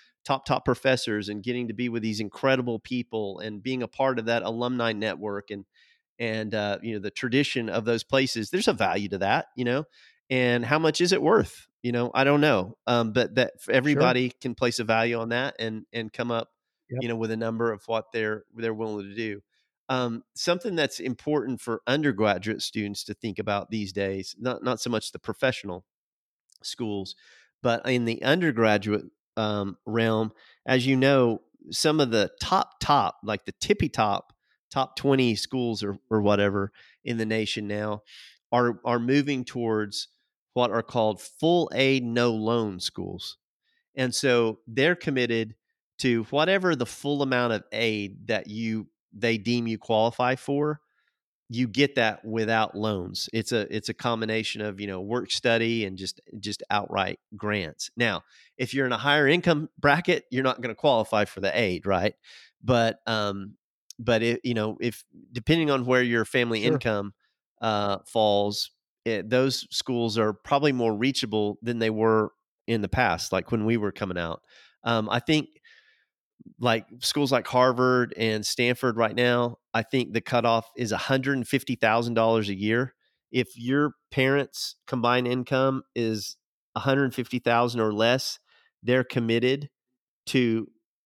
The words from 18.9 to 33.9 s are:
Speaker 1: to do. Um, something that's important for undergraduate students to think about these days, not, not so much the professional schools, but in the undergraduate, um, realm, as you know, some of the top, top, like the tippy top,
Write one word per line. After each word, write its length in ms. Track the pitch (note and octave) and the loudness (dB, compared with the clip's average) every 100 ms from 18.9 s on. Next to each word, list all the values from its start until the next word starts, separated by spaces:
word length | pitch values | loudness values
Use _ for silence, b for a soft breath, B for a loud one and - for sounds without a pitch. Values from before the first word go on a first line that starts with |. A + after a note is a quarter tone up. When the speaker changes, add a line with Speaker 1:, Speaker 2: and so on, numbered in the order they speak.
| G#2 G2 | -8 -10
Speaker 1:
to 60 | |
do. 280 | G#2 A2 G2+ _ _ _ _ - | -8 -8 -8 _ _ _ _ -4
Um, 360 | C3 A#2+ A2+ - | -2 -2 -6 -12
something 400 | - - F3+ A3+ | -6 -2 -2 -2
that's 240 | E3 C3+ - | -2 -2 -4
important 600 | C3 A#2 D3+ D3 A#2+ A#2+ | -8 -6 -2 -2 -2 -6
for 200 | A#2+ A2+ A#2+ | -6 -4 0
undergraduate 720 | C#3+ D3 G2 G#2+ F#2 G#2 - | 2 2 2 2 2 -2 -6
students 440 | - A2 G2+ G#2 | -6 -6 -6 -8
to 100 | - | -12
think 240 | - A2+ F#2+ | -10 -8 -6
about 320 | G#2+ G2+ - | -4 -4 -4
these 220 | A2 G2 | -6 -6
days, 420 | G2 G2 G2 F#2 - | -4 -4 -4 -10 -8
not, 280 | B2 A#2+ | -6 -4
not 160 | B2 A#2 | -4 -4
so 100 | A#2+ | -2
much 220 | A2 - | -4 -6
the 80 | - | -12
professional 640 | - - C3 - G2+ F2+ _ _ _ _ _ _ _ _ | -10 -2 -2 -2 -8 -12 _ _ _ _ _ _ _ _
schools, 540 | - - A2 G2+ F#2+ - b b b _ | -12 -6 -4 -4 -8 -14 b b b _
but 240 | B2 A#2 C3 | 0 0 0
in 180 | B2 | 0
the 160 | A#2 - | 0 0
undergraduate, 840 | C3 F3 E3 A2+ A2 G#2 G#2 G#2 - _ _ - | 2 2 2 4 4 4 0 -4 -4 _ _ -4
um, 400 | G#2+ G#2 G2 - - | -2 -2 -4 -8 -4
realm, 460 | A2+ A2+ A2 A2 - b b | 0 2 2 -2 -6 b b
as 220 | - C3 C3 | 0 0 2
you 100 | C3 | 4
know, 460 | C3+ C3+ A#2+ G#2+ _ _ - | 4 6 4 2 _ _ -10
some 300 | - D#3 D#3 | -2 2 2
of 100 | C3 | 2
the 200 | A2 F#2 - | 2 0 -2
top, 400 | - F#3+ - - | 0 0 0 -4
top, 380 | - C#3+ F#2+ - | 2 2 2 -4
like 220 | G#2 G#2 | -6 -6
the 80 | - - | -6 -6
tippy 280 | - G3+ | -2 0
top, 440 | D3 | 0